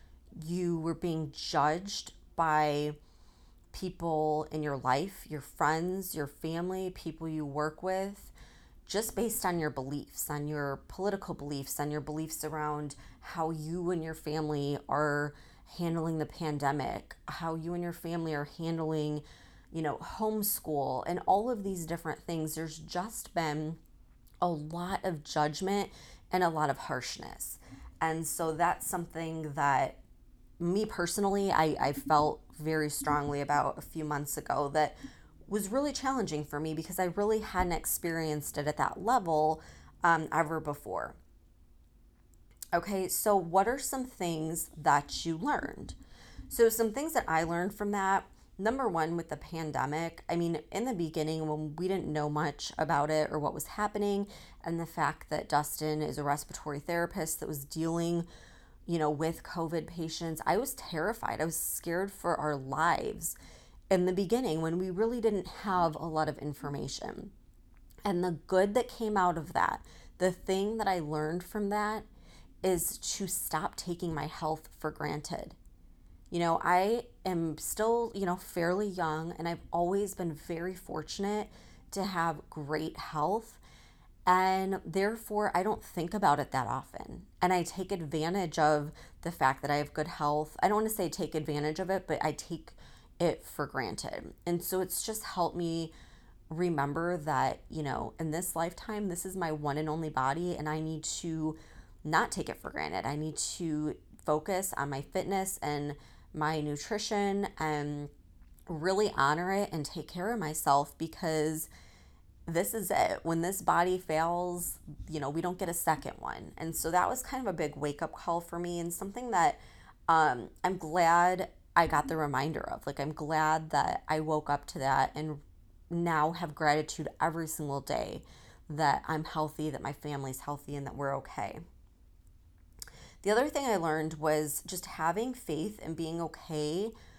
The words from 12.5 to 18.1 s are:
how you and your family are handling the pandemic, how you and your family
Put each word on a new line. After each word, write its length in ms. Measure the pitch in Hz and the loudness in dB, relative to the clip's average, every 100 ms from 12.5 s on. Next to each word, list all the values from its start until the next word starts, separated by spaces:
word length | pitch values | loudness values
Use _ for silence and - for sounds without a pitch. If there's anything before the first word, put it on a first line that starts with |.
| 156 151 147 147 - - - | -2 -2 -2 -6 -10 -18 -18
how 300 | - 165 160 | -10 -2 -2
you 400 | 160 156 180 175 | -2 -4 -2 0
and 120 | 175 | 0
your 120 | 160 | -2
family 640 | 156 151 156 151 147 143 139 - | -6 -4 -2 0 0 0 -2 0
are 460 | 143 151 147 147 - - - - - | 2 4 2 0 -4 -18 -20 -14 -4
handling 400 | 170 165 160 160 | 0 0 0 0
the 80 | 147 | -2
pandemic, 920 | - 160 147 139 147 131 104 - - - | -2 -2 0 2 2 -2 -4 -8 -14 -12
how 260 | - 165 | -6 -4
you 200 | 160 165 | -4 -2
and 80 | 175 | -2
your 100 | 170 | -4
family 420 | 170 170 | -4 -4